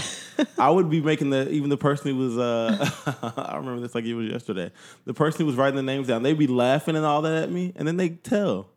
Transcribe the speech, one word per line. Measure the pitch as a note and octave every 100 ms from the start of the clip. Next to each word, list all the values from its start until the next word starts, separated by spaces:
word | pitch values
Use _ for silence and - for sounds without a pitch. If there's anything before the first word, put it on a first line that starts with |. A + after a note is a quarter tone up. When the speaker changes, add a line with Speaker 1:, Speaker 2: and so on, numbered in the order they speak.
| - - -
Speaker 1:
<laughs> | - C#4 -
Speaker 2:
I | C#4+
would | F3+ E3+
be | D#3+
making | D3+ D#3 C#3+
the, | C3+ C3
even | D3+ C#3+
the | C#3
person | C#3+ C#3+ C#3+ C3
who |
was, | C3 A#2
uh, | A#2+ A#2 A2+ G#2 C#3 - - B2 A#2
<laughs> | C3
I | - D3
remember | C3+ A#2+
this | A#2+ B2
like | A2+
it |
was | A#2 A2
yesterday. | B2 - F#2+ F2+ - - - -
The | A#2+
person | D#3 D#3+
who | D#3
was | B2
writing | C#3 C3+
the |
names | C3 C#3 C3
down, | A2+
they'd | C3 D#3
be | C#3+
laughing | B2 B2 C#3+ E3 D#3
and | D#3
all | D3
that | D#3+ D#3+
at | -
me, | F3 F3+ F3+
and | D3+
then | F3
they'd | F3+ E3+
tell. | - G#3 F#3+ F#2+ G2